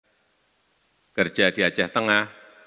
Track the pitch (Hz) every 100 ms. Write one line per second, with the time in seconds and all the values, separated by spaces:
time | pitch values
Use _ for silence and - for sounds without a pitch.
0 | _ _ _ _ _ _ _ _ _ _
1 | _ - 87 - 92 101 87 - 90 120
2 | 110 104 107 - - -